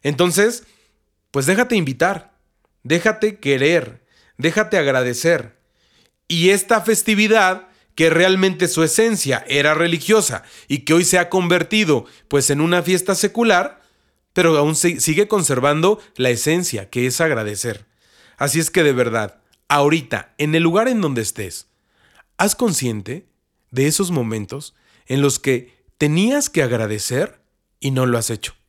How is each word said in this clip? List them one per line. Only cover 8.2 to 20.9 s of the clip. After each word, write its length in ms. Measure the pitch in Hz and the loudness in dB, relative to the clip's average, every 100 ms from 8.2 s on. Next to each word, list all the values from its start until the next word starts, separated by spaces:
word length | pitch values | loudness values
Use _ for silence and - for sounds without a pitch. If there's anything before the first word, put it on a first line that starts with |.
| 185 190 190 160 175 | 2 4 0 0 -2
su 160 | 160 | 0
esencia 600 | 160 - 226 214 135 123 - | 0 2 2 0 -2 -4 -2
era 260 | 139 147 | 0 2
religiosa 720 | 156 170 165 - 220 - 104 - - - | 2 0 -2 2 2 2 -6 -12 -20 -6
y 120 | 139 | -6
que 140 | - | 2
hoy 120 | 160 170 | 2 4
se 140 | 180 | 2
ha 100 | 175 | 2
convertido, 760 | 190 175 175 160 214 190 135 - - _ | 0 2 0 2 0 2 0 -2 -20 _
pues, 220 | 143 127 | -2 0
en 100 | 143 | 0
una 240 | 160 175 | 2 0
fiesta 320 | 175 185 185 190 | 0 -2 0 -2
secular, 680 | 202 220 233 180 208 - _ _ _ _ _ | -2 0 2 2 0 -8 _ _ _ _ _
pero 240 | - 170 156 | 0 2 4
aún 180 | 147 156 | 2 0
se-, 240 | 175 165 | -2 -2
sigue 280 | - 156 208 | -2 0 0
conservando 720 | 208 151 131 131 151 175 214 - - | 0 0 0 0 2 0 0 -6 -4
la 140 | 127 | -2
esencia, 600 | 120 - 170 175 110 92 | 0 0 -2 -2 -8 -8
que 160 | 123 127 | -4 -4
es 160 | 127 | -2
agradecer. 640 | 165 123 107 104 120 101 - _ _ _ _ _ | -2 -2 -6 -8 -8 -10 -16 _ _ _ _ _
Así 220 | 143 156 | -2 -2
es 100 | 160 | -2
que 120 | 185 | 2
de 100 | 151 | 2
verdad, 480 | 127 120 110 104 _ _ _ _ | 2 0 -2 -6 _ _ _ _
ahorita, 640 | 143 143 165 131 107 - - | 2 2 2 -2 -8 -8 -6
en 180 | 151 160 | -2 0
el 80 | |
lugar 240 | 165 180 | 2 2
en 120 | 240 | 0